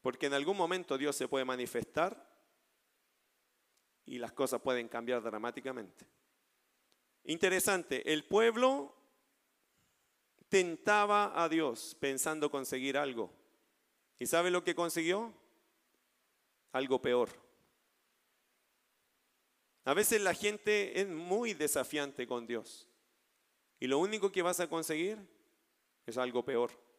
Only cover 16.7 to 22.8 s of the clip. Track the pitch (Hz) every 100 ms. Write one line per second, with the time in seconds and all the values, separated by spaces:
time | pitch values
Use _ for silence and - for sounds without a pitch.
16.7 | 131 135 131 127 123 113 - _ _ _
17.7 | _ _ _ _ _ _ _ _ _ _
18.7 | _ _ _ _ _ _ _ _ _ _
19.7 | _ 131 160 214 220 196 170 208 208 208
20.7 | 208 202 180 196 160 175 202 233 165 147
21.7 | 147 127 151 143 135 120 120 117 117 -
22.7 | -